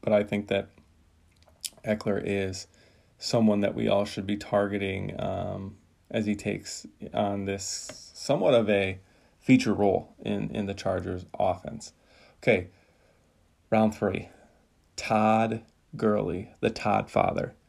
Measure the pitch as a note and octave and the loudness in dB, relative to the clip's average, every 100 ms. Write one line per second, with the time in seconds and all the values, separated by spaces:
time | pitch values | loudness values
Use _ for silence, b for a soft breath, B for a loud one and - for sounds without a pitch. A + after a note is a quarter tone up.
0 | - G#2+ G#2 G#2 G2+ G2 F#2+ - _ _ | 2 2 2 -4 -2 -2 -4 -14 _ _
1 | _ _ _ _ _ _ - - - G#2+ | _ _ _ _ _ _ -14 -10 -2 -2
2 | - G2 - G2+ F#2+ F#2 - b b b | 0 -2 0 -2 -2 -6 -12 b b b
3 | b b - A#2+ A2 G#2 G2+ - A2+ G2 | b b -2 4 4 4 0 0 0 2
4 | G2+ - G2 G#2 - G2+ G2+ G2+ G2 F#2+ | 0 -6 -6 -6 0 0 2 -2 -4 -4
5 | G2 F#2 G2 F#2+ F#2 F#2+ G2 - _ _ | -6 -6 -6 -4 -6 -6 -10 -14 _ _
6 | _ A#2 G#2+ G#2 - G2+ - - - _ | _ -4 -2 -2 -4 -6 -8 -14 -16 _
7 | G#2 - G#2 G2+ G2 G2 - - - - | -8 -2 -2 -2 -4 -6 -6 -10 -10 -16
8 | - - - - F3+ B2 G#2+ G2+ F#2+ F#2 | -18 -18 -2 2 4 4 4 2 0 -4
9 | b b b b - C3 A2+ G2 G2+ F#2 | b b b b 4 4 6 2 4 2
10 | - - - G2+ G#2 A2 G2+ F#2+ - F#2+ | -2 -12 -6 -4 -4 -4 -6 -6 -4 -4
11 | F#2 F2+ F2+ - F#2 F#2 - - - _ | -4 -8 -10 -2 -2 -2 -6 -14 -16 _
12 | b b b b - G#2 F2+ b b b | b b b b 0 2 0 b b b
13 | b b b b _ _ _ A2 A2 G#2+ | b b b b _ _ _ 4 4 2
14 | G#2 F#2+ - b b b b _ _ - | -2 -2 -8 b b b b _ _ -12
15 | - A2 G#2+ A2 A2+ A2+ - _ _ - | 0 2 4 4 2 -2 -8 _ _ -2
16 | A2 G#2 G2+ F2 G#2+ - A2+ A2 G#2+ G#2 | 2 2 0 -4 -8 -2 -2 0 0 0
17 | G#2 - F#2+ - - - | 0 0 2 0 -4 -8